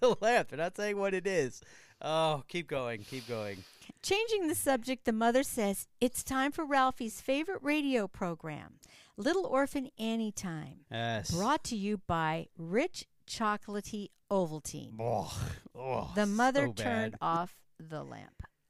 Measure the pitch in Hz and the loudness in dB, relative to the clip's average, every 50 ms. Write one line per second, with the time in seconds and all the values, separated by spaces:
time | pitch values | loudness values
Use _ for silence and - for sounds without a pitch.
0 | 254 247 196 - 202 226 247 208 160 - 131 143 165 185 - - 208 208 202 202 | 4 4 4 4 4 4 4 4 4 2 -2 -2 -4 -4 -2 -2 -2 -2 0 0
1 | 196 196 190 185 175 196 190 165 135 123 - - - - - - - - - - | 0 0 0 0 0 2 2 2 2 2 -2 -10 -18 -20 -20 -20 -20 -20 -16 -8
2 | - 147 156 160 160 156 151 139 - - - 175 156 - 151 135 127 117 117 101 | -4 0 2 4 4 4 2 0 -4 -6 -6 -6 -4 -2 -4 -2 -2 -2 -4 -6
3 | 98 - 131 131 113 120 117 110 104 101 101 92 90 - - - - - - _ | -8 -8 -10 -10 -6 -4 -4 -4 -4 -4 -6 -8 -12 -18 -20 -20 -18 -20 -18 _
4 | - - 381 427 453 480 440 403 349 302 - - - 285 269 247 - 262 262 - | -2 0 0 0 2 2 0 0 2 0 0 0 2 2 2 2 2 -2 -4 -2
5 | - 240 220 220 226 240 233 262 277 - - 240 208 202 190 - - _ _ - | 0 -2 0 4 4 6 6 4 2 2 0 0 0 0 0 -2 -6 _ _ 0
6 | 240 247 - - - - 262 262 269 294 - 349 320 277 285 269 262 262 254 - | 0 0 0 -2 -6 -2 0 0 0 0 0 -2 -2 2 4 4 4 4 2 0
7 | 240 214 - - - - 269 285 320 392 - - 262 285 302 302 285 277 262 226 | -6 -6 -6 -6 -2 0 0 2 2 -2 -4 -2 0 2 2 2 2 4 2 2
8 | 202 - - - 202 175 165 - - 160 147 127 85 - - - - - - - | 2 0 -4 -4 -4 -4 -4 -4 -8 -8 -8 -8 -10 -14 -18 -20 -20 -20 -20 -20
9 | - - - - 202 285 359 392 349 - 254 269 277 269 - 285 254 - _ - | -20 -18 -10 0 2 2 4 4 2 4 4 4 4 4 0 -4 -4 -4 _ -4
10 | 220 226 226 226 220 214 - - 202 175 165 151 147 135 139 - - - 117 113 | -2 0 0 0 0 -2 -4 -4 -6 -6 -6 -6 -8 -10 -14 -16 -14 -6 -4 -2
11 | 117 117 113 107 82 - 170 170 202 254 302 311 - - 240 202 190 208 214 196 | 0 0 0 -2 -2 0 0 2 2 2 2 2 0 -4 -4 -2 0 0 -2 -2
12 | - - 170 165 160 156 160 165 - - _ - 165 165 190 240 320 370 - - | 0 0 0 2 2 2 0 -2 -4 -8 _ -12 -6 0 2 2 2 2 -2 -10
13 | - _ _ _ _ - - - 226 214 208 208 - 214 202 208 - - 220 208 | -14 _ _ _ _ -12 -4 0 0 0 0 -2 -4 -6 -8 -8 -6 -6 -8 -8
14 | 202 - _ _ _ - 202 190 180 156 156 151 - - - 139 120 - 113 110 | -8 -10 _ _ _ 0 2 2 2 2 -2 -8 -8 -8 -10 -10 -10 -10 -8 -4
15 | 113 120 117 101 - - - 98 127 - - - - - - 120 127 131 123 - | 0 0 0 0 0 -2 -4 -4 -4 -4 -4 -8 -12 -16 -14 -8 -4 -2 -2 -2
16 | - - 175 208 208 202 202 220 247 262 262 277 277 247 202 220 214 247 226 220 | -2 -2 0 0 0 2 2 4 4 4 4 4 2 2 -2 -2 -2 -2 0 0
17 | 220 226 196 - - 165 165 170 180 - - - - _ _ - 160 160 156 147 | -2 -4 -4 -4 -2 0 0 0 -2 -4 -8 -18 -20 _ _ -20 -14 -10 -10 -10
18 | 139 135 120 107 98 - _ - - - _ _ _ | -8 -10 -12 -16 -16 -20 _ -16 -18 -18 _ _ _